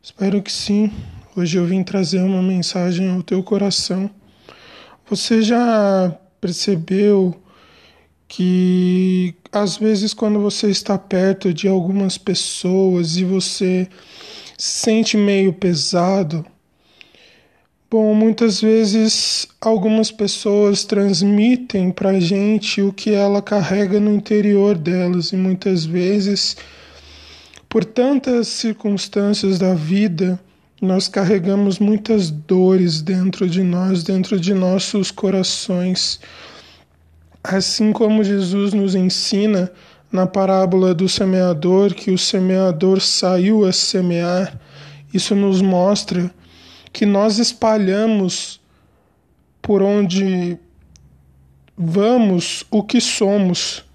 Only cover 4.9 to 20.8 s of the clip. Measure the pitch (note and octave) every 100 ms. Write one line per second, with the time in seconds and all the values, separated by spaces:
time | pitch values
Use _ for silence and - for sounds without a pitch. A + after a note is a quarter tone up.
4.9 | - - G3+ - A3 A3 A#3+ A#3+ A3 G3+
5.9 | F#3+ F#3 - _ _ F#3 E3+ - F#3 E3
6.9 | F#3+ G#3 G3+ F#3 E3 _ - _ - -
7.9 | _ _ _ _ - F3+ F#3 F#3 F3+ F3+
8.9 | F3+ F#3 F#3 F3+ - - G#3 G3+ - G#3+
9.9 | G#3 G#3 - G#3+ G#3 G3+ G3+ G#3+ F#3+ -
10.9 | G3 - F#3 F#3+ F#3+ F#3+ D#3 G3 F#3+ F3
11.9 | G3 F#3+ - - F3 - - F3+ F#3 F#3+
12.9 | F3+ E3 E3+ F#3 F#3+ F3+ - F#3 F#3 F#3
13.9 | - - - - - - - - - -
14.9 | A3 A3 G#3+ G3+ G3 F#3+ F3+ F#3 E3 -
15.9 | F3+ F3+ G3 E3 D#3+ D#3+ _ _ _ _
16.9 | _ - _ - _ _ _ _ _ _
17.9 | A3+ G#3+ G#3+ A3 A3 A#3 F#3 A3 A3 G#3+
18.9 | A3 A3 - - - - _ A3+ A3 G#3
19.9 | A3 A3 - G3+ - G#3+ G#3 G#3 G3+